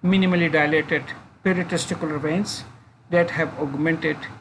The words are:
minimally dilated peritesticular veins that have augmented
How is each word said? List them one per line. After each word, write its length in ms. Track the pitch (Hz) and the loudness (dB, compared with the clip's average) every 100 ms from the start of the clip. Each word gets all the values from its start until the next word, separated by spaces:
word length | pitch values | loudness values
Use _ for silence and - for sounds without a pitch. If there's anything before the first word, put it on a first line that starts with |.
minimally 480 | 180 190 185 180 170 | 4 4 4 4 4
dilated 520 | 156 147 156 147 156 131 - - - | 4 4 2 0 -2 -4 -14 -18 -4
peritesticular 760 | 196 180 175 170 - 180 160 151 | 0 0 0 -4 -4 -4 -4 -4
veins 440 | 151 170 208 - - - - _ - | -2 -2 -2 -6 -12 -20 -20 _ 0
that 220 | 170 170 | 2 2
have 260 | - 151 - | 0 -4 -2
augmented 580 | 147 139 160 160 165 151 - - | -6 -2 0 0 -2 -4 -10 -16